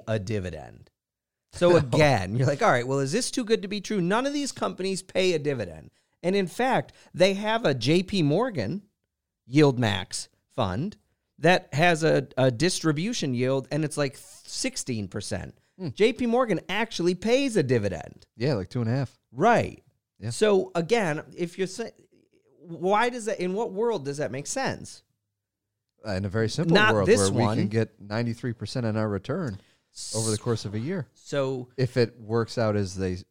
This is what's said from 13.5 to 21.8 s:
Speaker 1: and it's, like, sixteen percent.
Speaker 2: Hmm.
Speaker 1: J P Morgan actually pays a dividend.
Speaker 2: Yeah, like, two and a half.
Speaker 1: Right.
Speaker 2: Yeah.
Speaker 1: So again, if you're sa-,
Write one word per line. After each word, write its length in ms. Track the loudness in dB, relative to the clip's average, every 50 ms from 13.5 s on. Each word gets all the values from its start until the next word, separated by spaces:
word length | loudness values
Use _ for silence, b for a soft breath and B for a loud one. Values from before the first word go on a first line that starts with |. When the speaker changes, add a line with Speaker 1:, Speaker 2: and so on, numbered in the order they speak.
| 0 -2 -2 -4
Speaker 1:
and 120 | -4 -4 -2
it's, 120 | -2 -2
like, 200 | -2 -4 -4 -4
sixteen 880 | -10 -20 -20 -20 -20 -16 -12 -8 -4 -4 -4 -4 -6 -6 -4 -4 -4 -6
percent. 500 | -6 -8 -8 -6 -6 -6 -8 -8 -10 -16 _ _ _ _ -10
Speaker 2:
Hmm. 80 | -8 -6 0
Speaker 1:
J 180 | 2 2 2 2
P 140 | 0 -2
Morgan 320 | 0 2 2 2 2 0 -2 -2 -4
actually 460 | -4 -4 -4 -4 -2 -2 0 0 0
pays 400 | 0 0 2 2 4 2 2 0
a 80 | 0 2
dividend. 640 | 2 2 0 0 -2 -4 -6 -10 -14 -18 -20 -20 _ _
Speaker 2:
Yeah, 180 | -4 -2 -2 -2
like, 160 | -2 -4 -4
two 120 | -4 -4
and 80 | -2 0
a 40 | -2
half. 240 | -2 -4 -6 _ _ _ _
Speaker 1:
Right. 520 | -4 2 4 4 4 4 2 -2 -6 -12 _ _ _ _ _ _ _ -10
Speaker 2:
Yeah. 120 | -8 -6
Speaker 1:
So 400 | -2 0 2 4 4 2 2 0 -2
again, 480 | -2 0 2 2 2 2 0 -2 -4 -6 -10 -8
if 220 | -8 -8 -6 -4
you're 80 | -6 -6
sa-, 200 | -6 -6 -10